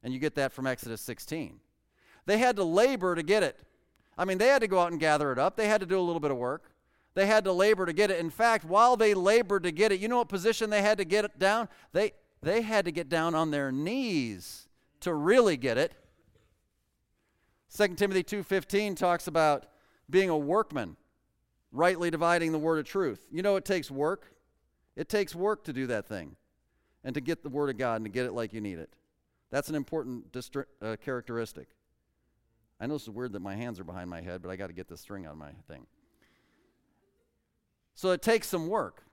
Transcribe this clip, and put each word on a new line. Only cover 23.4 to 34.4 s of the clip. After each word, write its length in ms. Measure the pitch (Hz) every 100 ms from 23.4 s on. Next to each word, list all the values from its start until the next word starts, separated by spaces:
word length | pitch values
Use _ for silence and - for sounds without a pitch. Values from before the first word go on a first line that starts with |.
know 160 | 196 196
it 80 |
takes 260 | - 185 139
work. 440 | 135 147 196 - _ _ _ _ _ _ -
It 120 | 156
takes 260 | 208 190
work 300 | 170 196 214
to 80 | -
do 140 | 131 131
that 200 | 113 98
thing 300 | 104 76 - _ _ _ _ _ _
and 100 | -
to 80 | 151
get 200 | 131 165
the 60 | 151
word 220 | 135 143
of 80 | 123
God 180 | 127 113
and 80 |
to 60 | 110
get 160 | 104 127
it 60 |
like 200 | 113 113
you 80 | 110
need 180 | 104 87
it. 120 | 80 _ _ _ _ _ _
That's 200 | 139 143
an 40 |
important 560 | 151 135 160 127 123 -
distri-, 360 | 131 127 139 - _
uh, 140 | 107 110
characteristic. 680 | - 127 113 117 113 - - _ _ _ _ _ _ _ _ _ _ _
I 60 | 113
know 80 |
it's 140 | 147 -
weird 240 | 107 123
that 80 | 101
my 160 | 92 98
hands 240 | 120 101
are 40 |
behind 240 | 87 90 90
my 120 | 87
head, 200 | 85 90